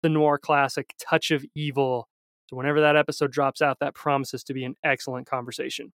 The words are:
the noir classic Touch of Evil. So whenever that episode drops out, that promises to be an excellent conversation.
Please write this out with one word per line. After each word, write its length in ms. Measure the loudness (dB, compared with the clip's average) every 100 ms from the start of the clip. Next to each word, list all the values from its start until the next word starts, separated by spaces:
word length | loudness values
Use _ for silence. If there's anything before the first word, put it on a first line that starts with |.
the 80 | 2
noir 300 | 4 4 2
classic 560 | 2 2 2 -2 -10 -14
Touch 300 | -2 0 2
of 160 | -2 -2
Evil. 540 | -6 -4 0 0 0 -6 _ _ _ _
So 60 | -6
whenever 260 | 0 4
that 140 | 6 6
episode 360 | 2 0 -2
drops 300 | 0 -2 2
out, 160 | 0 2
that 140 | -4
promises 500 | -4 -2 0 -2 -10 -8
to 80 | -8
be 80 |
an 120 | -6 -4
excellent 440 | -2 -2 -4 -10 -6
conversation. 680 | -6 -6 -8 -8 -8 -12